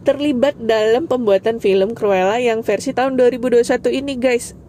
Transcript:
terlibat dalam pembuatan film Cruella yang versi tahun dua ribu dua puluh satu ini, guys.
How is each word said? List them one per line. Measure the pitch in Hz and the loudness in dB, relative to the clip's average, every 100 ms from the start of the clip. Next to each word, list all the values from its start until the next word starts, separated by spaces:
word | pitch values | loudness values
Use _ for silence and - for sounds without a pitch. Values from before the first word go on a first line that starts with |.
terlibat | - 277 294 247 269 285 | -2 0 0 0 0 0
dalam | 226 220 214 233 330 | 0 2 2 2 0
pembuatan | 254 226 196 208 226 | -2 2 2 0 -2
film | 208 190 190 | 0 2 0
Cruella | 233 214 190 185 226 | -2 0 0 0 0
yang | 247 220 | 0 -2
versi | 226 202 - 240 | -2 -2 -2 -2
tahun | 262 262 | -2 2
dua | 247 | 2
ribu | 254 247 | 2 0
dua | 240 | 2
puluh | 240 | 2
satu | 247 247 | 0 -2
ini, | 247 277 262 | -2 -4 -2
guys. | 254 240 - - | 0 0 -4 -16